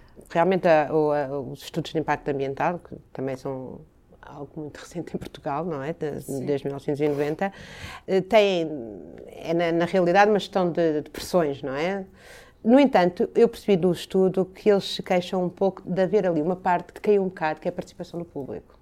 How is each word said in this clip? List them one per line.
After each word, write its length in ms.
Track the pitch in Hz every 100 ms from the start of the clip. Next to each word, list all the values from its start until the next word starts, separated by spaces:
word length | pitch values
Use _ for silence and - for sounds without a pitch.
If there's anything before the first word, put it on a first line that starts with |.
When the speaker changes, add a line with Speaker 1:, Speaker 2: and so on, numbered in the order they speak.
| - - -
Speaker 1:
Realmente, 360 | 170 170 190 180
a, 200 | 156 147
o, 180 | 156 151
a, 280 | 147 135 143
os 220 | 127 143
estudos 300 | - - 151
de 60 | 165
impacto 300 | 147 147 143
ambiental, 500 | 139 139 139 151 175
que 180 | - - -
também 240 | - 135 131
são 440 | 143 131 131 - 151 _ _ -
algo 280 | - 143 143 -
muito 200 | 151 -
recente 380 | - 170 -
em 40 | -
Portugal, 460 | - - - 143
não 180 | 175 147
é? 100 | 139
De, 280 | 165 156 139
Speaker 2:
Sim. 260 | 131 135 135
Speaker 1:
desde 200 | 143 143
mil 60 |
novecentos 280 | 135 - 143
e 80 | 151
noventa, 440 | 143 147 156 196 - - - - - -
eh, 140 | 190
têm, 480 | 185 226 202 180 160 147 113 95 78 - -
é 260 | - -
na, 180 | 170 170
na 120 | 170
realidade 460 | 170 190 175 185 202
uma 80 | 202
gestão 320 | - 196 180
de, 320 | 160 165 151
de 80 | 147
pressões, 520 | - - 180 151 135
não 120 | 139
é? 300 | 135 170 196 190 - - - - _
No 160 | 220 254
entanto, 500 | 277 214 180 180 233
eu 140 | - 233
percebi 280 | - - 190
do 140 | 180
estudo 540 | 170 - 190 190 180
que 260 | 180 - 214
eles 240 | 202 -
se 80 | -
queixam 420 | - 185 180 190
um 40 | 180
pouco 340 | 180 196 185
de 160 | - 180
haver 260 | 185 208 185
ali 140 | 170
uma 160 | 156 180
parte 360 | 190 175 -
que 80 | -
caiu 220 | - 202
um 60 | 185
bocado, 320 | 185 160 156
que 60 | 175
é 40 |
a 20 |
participação 480 | 175 - - 170 170
do 40 |
público. 540 | 170 143 131 - - _